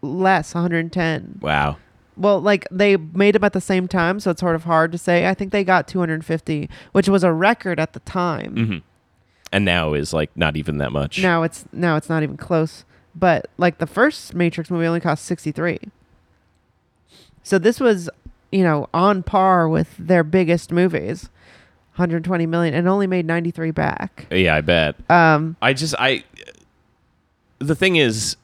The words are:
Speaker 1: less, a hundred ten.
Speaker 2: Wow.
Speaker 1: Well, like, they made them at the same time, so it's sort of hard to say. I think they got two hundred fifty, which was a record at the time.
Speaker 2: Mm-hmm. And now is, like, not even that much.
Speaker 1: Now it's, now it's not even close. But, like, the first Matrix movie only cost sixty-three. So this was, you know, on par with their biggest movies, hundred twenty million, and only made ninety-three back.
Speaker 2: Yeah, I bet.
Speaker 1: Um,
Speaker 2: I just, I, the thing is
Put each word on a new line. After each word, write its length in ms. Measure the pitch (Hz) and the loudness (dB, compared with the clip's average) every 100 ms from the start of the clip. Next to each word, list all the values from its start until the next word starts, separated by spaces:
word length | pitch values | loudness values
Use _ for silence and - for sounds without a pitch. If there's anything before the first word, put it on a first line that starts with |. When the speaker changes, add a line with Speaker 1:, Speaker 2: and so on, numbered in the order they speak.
Speaker 1:
less, 540 | 151 170 185 190 151 | -8 -2 2 2 0
a 60 | 175 | -4
hundred 320 | 175 170 165 | -2 -2 -4
ten. 480 | 185 165 156 - - | -2 -2 -2 -8 -10
Speaker 2:
Wow. 360 | 73 73 71 71 _ _ _ - | -2 0 0 -4 _ _ _ -2
Speaker 1:
Well, 240 | 190 196 | 0 2
like, 280 | 180 202 - | 2 0 -2
they 260 | 185 202 196 | 0 2 2
made 380 | 160 170 202 | 0 2 4
them 80 | 208 | 4
at 100 | 202 | 2
the 80 | 190 | -2
same 280 | - 185 180 | -2 -2 0
time, 320 | 190 170 196 | 0 0 0
so 100 | 196 | -2
it's 80 | 170 | -2
sort 160 | 180 | -2
of 80 | 165 | -2
hard 300 | 165 160 165 | 0 2 2
to 60 | 170 | -2
say. 280 | - 175 175 | 0 2 2
I 80 | |
think 160 | 190 196 | -2 -2
they 140 | 202 | -2
got 240 | 190 185 - | 2 2 2
two 100 | 185 | -4
hundred 260 | 175 160 | -2 -4
fifty, 460 | 160 165 - 156 151 - - | -4 -6 -4 -6 -6 -12 -4
which 160 | - 190 | 0 2
was 160 | 196 | 4
a 80 | 180 | 2
record 480 | 160 196 240 190 170 | 2 0 0 -4 -4
at 140 | 160 | -4
the 60 | - | -6
time. 540 | - 190 175 151 53 | -10 -4 -4 -4 -6
Speaker 2:
Mm-hmm. 240 | - 113 90 - _ _ _ _ _ - | -4 -4 -4 -10 _ _ _ _ _ -4
And 120 | 98 | 0
now 280 | 98 87 78 | 2 2 2
is, 200 | 76 73 | -2 -2
like, 240 | 80 76 - | -2 -4 0
not 200 | 82 76 | -2 0
even 220 | 76 73 | -4 -4
that 120 | 67 | -2
much. 320 | 71 71 - | -2 -4 -2
Speaker 1:
Now 220 | 190 170 | 0 2
it's, 200 | 165 - - | -2 -6 -16
now 220 | - 175 | -4 0
it's 140 | 156 - | 0 -2
not 160 | 160 | -4
even 120 | 151 135 | -2 -6
close. 480 | - 165 156 - _ _ _ | -2 0 0 -6 _ _ _
But, 320 | 165 180 160 - - | -2 2 2 -2 0
like, 220 | 175 - | 0 0
the 80 | 160 | -8
first 480 | - 269 - - | 2 0 0 -10
Matrix 340 | 175 175 165 160 | -2 -2 -2 -6
movie 160 | 175 | -2
only 140 | 165 170 | 0 0
cost 260 | 170 156 | -2 -4
sixty-three. 540 | - 175 - 147 170 - - _ _ _ _ _ _ _ _ _ _ _ _ _ _ _ | -4 -6 -6 -4 -4 -6 -10 _ _ _ _ _ _ _ _ _ _ _ _ _ _ _
So 160 | - 196 | -2 2
this 200 | 180 240 | 2 2
was, 300 | 254 202 170 - - - _ | 2 2 -2 -14 -20 -20 _
you 120 | 196 | 0
know, 260 | 180 151 - | 2 2 -2
on 280 | - 190 196 | 0 2 2
par 460 | 175 202 190 180 165 | 0 2 4 4 4
with 260 | 160 160 - | 0 -2 -6
their 260 | 165 180 | 2 2
biggest 480 | 156 185 170 170 - | 4 2 2 0 0
movies, 560 | 175 185 165 82 165 - _ _ - _ _ _ | 2 2 0 -4 -8 -10 _ _ -20 _ _ _
hundred 320 | - 175 165 | -4 -2 -2
twenty 220 | 165 180 165 | -2 -2 0
million, 280 | 165 170 | 0 0
and 140 | 143 175 | 0 0
only 180 | 196 196 | 2 0
made 200 | 185 165 | -2 -2
ninety-three 440 | 170 170 175 160 | -2 -2 -4 -6
back. 560 | 160 147 - - _ - | -2 -4 -4 -10 _ -6
Speaker 2:
Yeah, 260 | 90 92 78 | 0 2 2
I 40 | |
bet. 360 | 76 85 78 - - | 2 2 2 -2 2
Speaker 1:
Um, 460 | 170 165 151 160 170 | 4 6 4 0 -2
Speaker 2:
I 100 | 117 | -2
just, 220 | 135 156 151 | -2 -4 -2
I, 260 | 131 127 - - - - _ _ _ _ _ _ _ _ _ _ | -2 -2 -6 -20 -20 -20 _ _ _ _ _ _ _ _ _ _
the 160 | 143 | -4
thing 220 | 156 190 170 | 0 2 4
is 400 | 131 110 107 - | 2 2 -4 -8